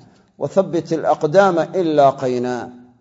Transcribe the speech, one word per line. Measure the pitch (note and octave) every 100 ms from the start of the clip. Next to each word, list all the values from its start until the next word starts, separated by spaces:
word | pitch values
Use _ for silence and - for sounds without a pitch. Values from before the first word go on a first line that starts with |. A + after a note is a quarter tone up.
| - _ _ -
wa | C#3+
thabbit | G3 F3 E3 D#3+
al-aqdaama | D#3+ - D3+ D3+ F3+ G3 E3+ D3+
in | F#3 E3 D3
laaqaynaa. | C#3 C3+ C3 B2 B2 B2 F2+ - - _